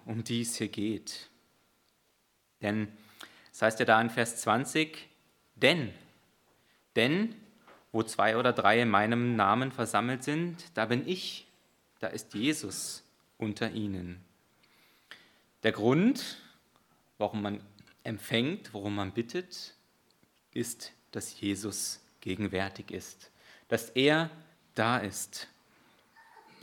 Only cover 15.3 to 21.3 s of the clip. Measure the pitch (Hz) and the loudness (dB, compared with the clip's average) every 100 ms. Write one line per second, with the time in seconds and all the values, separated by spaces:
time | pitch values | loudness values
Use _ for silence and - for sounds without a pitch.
15.3 | _ _ _ 110 104 110 143 220 294 - | _ _ _ -2 2 4 4 4 2 -4
16.3 | - - _ _ _ _ _ _ - 104 | -12 -18 _ _ _ _ _ _ -6 -4
17.3 | 107 101 101 101 - - _ - 107 - | -2 -4 -4 -10 -20 -20 _ -10 -8 -2
18.3 | 117 131 202 - 104 101 101 95 107 117 | 0 0 -2 -8 -8 -4 -2 -2 -4 -4
19.3 | 180 185 - - - _ _ _ _ _ | -6 -8 -12 -16 -18 _ _ _ _ _
20.3 | _ _ 127 120 - - - _ 110 - | _ _ -6 -6 -8 -16 -20 _ -10 -10